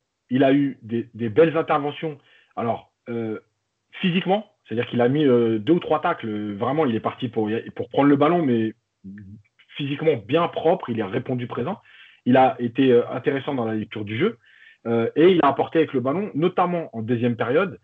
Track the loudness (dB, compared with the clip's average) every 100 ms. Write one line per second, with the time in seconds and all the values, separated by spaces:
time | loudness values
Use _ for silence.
0 | _ _ -4 2 4 4 0 -4 -6 -6
1 | -6 -8 0 4 4 2 -2 -2 -2 -6
2 | -10 -10 _ _ _ -6 -4 -6 -10 _
3 | -10 -8 -6 -8 -14 _ _ _ _ -6
4 | -2 -2 0 -2 -4 _ -8 -6 -4 0
5 | 2 4 4 4 2 0 0 0 0 -2
6 | -2 -4 -6 -6 -8 -4 -2 0 0 -2
7 | -4 -6 -6 -4 -2 -4 -6 -10 -4 2
8 | 4 4 4 2 2 0 -2 -6 _ _
9 | -20 -18 -18 -20 _ _ _ -8 -8 -2
10 | -2 -2 0 0 0 0 0 0 -2 -4
11 | -4 -6 -4 -6 -6 -6 -6 -8 _ -20
12 | -20 _ 2 6 6 2 -2 2 4 4
13 | 4 -4 -4 -4 -4 -4 -2 -4 -6 -10
14 | -8 -2 -2 -4 _ _ -20 _ -4 -2
15 | 0 4 6 6 2 2 0 0 0 0
16 | -2 -2 -4 -2 -2 0 0 -2 -6 -8
17 | -4 0 0 -2 0 0 0 -6